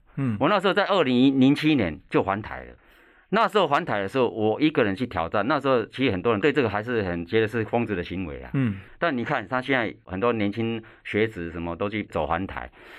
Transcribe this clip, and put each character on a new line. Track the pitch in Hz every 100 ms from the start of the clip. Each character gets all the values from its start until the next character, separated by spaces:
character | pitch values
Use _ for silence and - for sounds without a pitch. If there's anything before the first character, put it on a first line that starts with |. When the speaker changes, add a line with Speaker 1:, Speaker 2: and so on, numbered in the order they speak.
| _ -
Speaker 1:
嗯。 | 135 101
Speaker 2:
我 | 143
那 | 208
时 | 190
候 |
在 | 180 180
二 | 190
零 | 131 123 135 135
零 | 131 143
七 | 151 147
年 | 87 73 -
就 | 151
环 | 95 101
台 | 107 - 64
了。 | 120 _ _ _ _ _
那 | 208 208
时 | 214
候 | 160
环 | 143
台 | 160 107
的 | 98
时 | 135
候， | 113
我 | 104 107 107
一 | 156
个 | 156
人 | 107 95
去 | 123
挑 | 87 82
战。 | 107 104
那 | 151
时 | 135
候 | 123 104
其 | - 131
实 |
很 | 90
多 | 117
人 | 107
对 | 143
这 | 143
个 | 117
还 | 104
是 | 110 117
很 | 95 85 85
觉 | 113
得 | 110
是 | 117 107
疯 | 120
子 | 113 92
的 |
行 | 85 90 85
为 | 65
啊。 | 65
Speaker 1:
嗯。 | 139 123 95 - -
Speaker 2:
但 | 175 127
你 | 113
看， | 139 98
他 | 127
现 | 127 135
在 | 104 - -
很 | 92
多 | 117
年 | 117 101
轻 | 107 113 113 113 -
学 | - 104 110
子 | 87 85
什 | 85
么 | 85 85
都 | 101
去 | 107
走 | - 90 76
环 | 85 92
台。 | - 60 - -